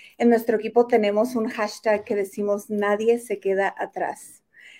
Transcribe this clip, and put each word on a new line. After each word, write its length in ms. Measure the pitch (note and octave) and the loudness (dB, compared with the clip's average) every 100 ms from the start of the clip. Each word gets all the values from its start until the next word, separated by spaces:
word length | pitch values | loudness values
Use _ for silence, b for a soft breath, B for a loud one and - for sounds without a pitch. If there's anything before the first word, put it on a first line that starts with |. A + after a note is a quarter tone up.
| B B | B B
En 120 | A#3+ | 4
nuestro 260 | A3+ A#3 G#3+ | 4 2 -2
equipo 300 | A3 A#3 A#3+ | 2 2 4
tenemos 500 | A#3 G#3 G#3 B3 B3 | 4 2 0 0 -2
un 120 | A3 | -4
hashtag 560 | A#3 G#3 - A3 G#3 | -4 -6 -4 -2 -2
que 120 | G#3 G#3 | 0 -4
decimos, 540 | G3 - G3+ G3+ - | -4 -4 -4 -4 -4
"Nadie 480 | G#3 G3+ G#3 A3 A#3+ | -4 0 0 2 0
se 200 | A#3 G3+ | -2 -6
queda 360 | G3 F#3+ G3 - | -2 0 -2 -4
atrás". 640 | G3+ F#3 E3 - - - _ B B B | -8 -6 -6 -6 -16 -20 _ B B B